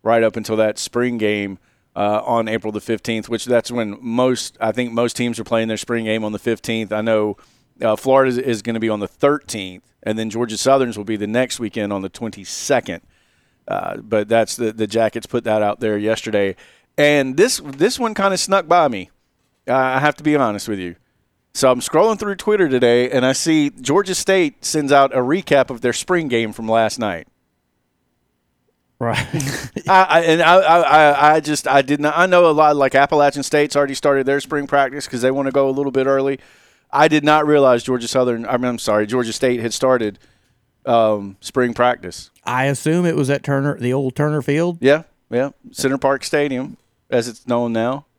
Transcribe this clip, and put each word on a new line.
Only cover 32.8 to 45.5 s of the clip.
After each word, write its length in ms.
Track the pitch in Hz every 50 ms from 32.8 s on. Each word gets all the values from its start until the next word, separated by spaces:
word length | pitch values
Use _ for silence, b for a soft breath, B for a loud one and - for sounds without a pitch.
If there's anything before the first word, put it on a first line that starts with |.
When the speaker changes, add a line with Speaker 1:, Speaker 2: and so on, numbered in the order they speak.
| 135 131 -
Speaker 1:
Appalachian 480 | 135 143 - 160 147 143 143 - 143
State's 320 | 131 - - 147 147 147 -
already 200 | 143 143 135 135
started 320 | - - 147 139 135 131
their 140 | 131 139 143
spring 260 | 131 135 151 147 143
practice 420 | 135 143 139 139 131 131 147 - -
'cause 140 | - 120
they 80 | 120 131
wanna 180 | 135 143 139 135
go 180 | 131 143 135 135
a 40 |
little 180 | 135 139 143 139
bit 140 | 123 135 131
early. 320 | 139 139 135 135 139 139 - b b b b b b b b b b
I 160 | - 139 151 156
did 160 | 156 151 143
not 220 | 151 151 156 151
realize 360 | 151 151 147 139 131 123 120
Georgia 240 | - 131 127 123 117
Southern, 400 | 113 - 131 127 123 117 113 117
I 100 | 104 127 120
mean, 80 | 127
I'm 120 | 123 120 113
sorry, 280 | - 113 104 107 107
Georgia 260 | 104 120 127 120 113
State 280 | 110 - - 127 123 120
had 120 | 110 117 110
started, 440 | - 131 131 127 120 113 104 98 _ _ _ _ _ _ _ _ _ _ _ _ _ _
um, 500 | 131 120 117 113 110 107 104 101 98 95 _
spring 340 | - - _ 135 127 120 117
practice. 560 | - 123 123 123 - - 90 - - - _ _ _ _
Speaker 2:
I 220 | - 120 127 131
assume 380 | 139 139 - - 156 160 175 175
it 120 | 170 160
was 120 | 147 139 127
at 140 | 143 139
Turner, 340 | - 143 143 139 139 147 139 -
the 140 | 117 123
old 220 | 127 139 139 131 -
Turner 260 | - 151 151 151 151
Field? 380 | - - 143 156 170 175 170 170
Speaker 1:
Yeah, 220 | 123 135 143 160 170 _ _ _ _ _
yeah. 200 | 117 120 131 139